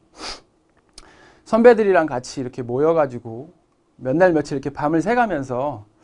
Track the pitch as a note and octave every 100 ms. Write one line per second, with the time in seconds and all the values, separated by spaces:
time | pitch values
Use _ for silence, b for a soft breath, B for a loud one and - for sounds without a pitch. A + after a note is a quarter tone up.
0 | _ B B B _ _ _ _ _ -
1 | b b b b - A3+ A#3+ A3+ G#3 F3+
2 | D#3 B2+ - - B2+ C3 A#2+ B2 D#3 E3
3 | C#3+ A#2+ A#2 A2+ D#3 _ _ _ _ _
4 | B2+ D3 F#3 D#3+ C#3+ C#3+ C#3 - D3 E3
5 | E3 A#3+ A#3 D#3 C3 B2 C#3+ A#2 G#2 _